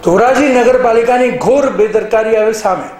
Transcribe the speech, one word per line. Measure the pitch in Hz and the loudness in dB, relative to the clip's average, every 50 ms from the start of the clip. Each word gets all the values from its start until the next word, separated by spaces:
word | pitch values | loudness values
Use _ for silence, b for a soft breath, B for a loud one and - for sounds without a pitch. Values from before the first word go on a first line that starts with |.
| - | 0
ધોરાજી | 180 175 202 226 254 262 254 294 | 2 2 2 2 2 2 2 0
નગરપાલિકાની | 285 254 247 233 247 254 254 247 233 226 233 233 240 247 247 254 240 | 2 2 2 2 2 2 2 2 2 2 2 2 2 0 0 0 -2
ઘોર | - - - 196 254 285 269 262 | -2 -2 -2 0 0 2 0 -2
બેદરકારી | 202 185 214 214 180 214 202 - 226 220 220 220 220 | 0 0 -2 0 0 -2 -2 0 -2 -2 0 0 -2
આવી | 214 214 220 220 | 0 -2 -2 -2
સામે. | 220 - 202 185 147 135 - - | -2 -4 -4 -4 -4 -6 -14 -16